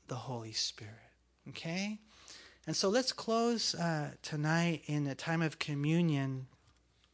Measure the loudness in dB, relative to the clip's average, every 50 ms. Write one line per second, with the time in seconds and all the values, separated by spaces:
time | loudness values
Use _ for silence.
0 | _ -8 -8 -8 -6 -6 -6 -6 -6 -6 -4 -4 -4 -4 -6 -8 -14 -16 -16 -18
1 | -20 -20 _ _ _ _ _ _ -16 -14 -12 -10 -8 -6 -4 -4 -4 -4 -6 -8
2 | -12 -18 -20 -20 -20 -20 -18 -18 -20 -20 -20 -10 -6 -4 0 2 2 4 4 2
3 | 2 0 -2 -4 -2 0 2 2 2 2 2 0 0 -2 0 0 0 2 2 0
4 | -2 -4 -6 -10 -8 -6 -2 0 2 4 4 4 4 4 2 0 -2 -2 0 0
5 | 0 0 -2 -4 -2 0 2 2 2 0 0 -2 -4 -2 -2 0 2 4 4 6
6 | 6 4 4 2 2 0 -2 -4 -8 -10 _ _ _ _ _ _ _ _ _ _
7 | _ _